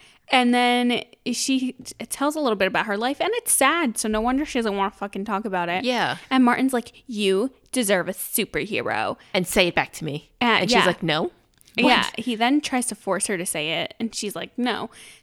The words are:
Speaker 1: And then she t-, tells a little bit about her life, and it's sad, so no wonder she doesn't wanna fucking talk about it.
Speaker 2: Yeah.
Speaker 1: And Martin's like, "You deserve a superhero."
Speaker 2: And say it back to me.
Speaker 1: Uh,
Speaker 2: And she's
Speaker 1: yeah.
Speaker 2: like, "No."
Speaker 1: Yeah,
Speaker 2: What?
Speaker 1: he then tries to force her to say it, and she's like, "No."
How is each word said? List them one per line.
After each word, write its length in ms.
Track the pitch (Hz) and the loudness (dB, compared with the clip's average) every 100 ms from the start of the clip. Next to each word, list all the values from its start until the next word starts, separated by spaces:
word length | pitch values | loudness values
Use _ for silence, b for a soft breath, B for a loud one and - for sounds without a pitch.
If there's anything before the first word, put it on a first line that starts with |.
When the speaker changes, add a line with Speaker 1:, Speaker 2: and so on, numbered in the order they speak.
| b b - | b b 0
Speaker 1:
And 240 | 262 247 | 2 4
then 500 | 247 247 247 240 240 - _ - | 4 4 4 2 0 -4 _ -6
she 400 | 233 - 262 254 | -4 0 0 -2
t-, 320 | - - - 233 | -8 -14 -14 -10
tells 300 | - 285 311 | -4 -2 0
a 40 | |
little 160 | 277 208 | 0 2
bit 120 | 190 | 0
about 180 | 175 214 | 0 -2
her 120 | 202 | -2
life, 220 | 240 285 | -2 -2
and 100 | 330 | -2
it's 180 | 466 - | -2 0
sad, 460 | - 269 330 262 220 | 2 4 2 0 -2
so 100 | 220 | -2
no 140 | 214 | 0
wonder 240 | 233 262 302 | 0 0 -2
she 120 | 254 | -2
doesn't 160 | 226 202 | -2 0
wanna 140 | 196 | -2
fucking 340 | - 202 202 208 | -4 -10 -8 -4
talk 180 | 202 220 | -4 -4
about 220 | 185 175 | -4 -2
it. 140 | 180 | -2
Speaker 2:
Yeah. 340 | 240 247 160 175 - | -2 0 -2 -4 -2
Speaker 1:
And 140 | 262 247 | 4 4
Martin's 280 | 240 262 | 4 0
like, 300 | 247 233 - - | -2 -6 -16 -12
"You 440 | 214 202 190 262 _ _ | -2 2 2 0 _ _
deserve 360 | 262 208 196 170 | -2 2 0 0
a 60 | |
superhero." 1040 | 190 - - 208 160 202 120 117 107 104 - B | -6 -4 -2 -2 -2 -4 -4 -2 -2 -2 -6 B
Speaker 2:
And 120 | 196 175 | -4 0
say 200 | - 180 | 2 2
it 80 | 165 | 2
back 160 | 135 | -4
to 120 | - 160 | -4 -8
me. 240 | 147 - - | -8 -10 -2
Speaker 1:
Uh, 40 | 240 214 | 2 2
Speaker 2:
And 80 | 185 | 4
she's 100 | 240 | 4
Speaker 1:
yeah. 60 | 180 | 4
Speaker 2:
like, 180 | 170 | 2
"No." 280 | 165 156 349 - _ _ _ - | 0 0 -2 -6 _ _ _ 2
Speaker 1:
Yeah, 280 | 247 220 - | 4 4 2
Speaker 2:
What? 140 | - | -4
Speaker 1:
he 160 | 233 220 | -4 0
then 240 | 233 294 | 4 2
tries 240 | - 254 240 | 2 -2 -2
to 100 | 202 | -6
force 320 | - 180 - | -4 -4 -2
her 100 | 190 | -4
to 80 | 185 | -4
say 360 | 170 151 165 | -4 -4 -4
it, 140 | 165 - | -6 -6
and 160 | 226 - | -8 -6
she's 180 | 208 170 | -8 -8
like, 220 | 180 - | -12 -4
"No." 320 | 247 - - B B B | -4 -4 -8 B B B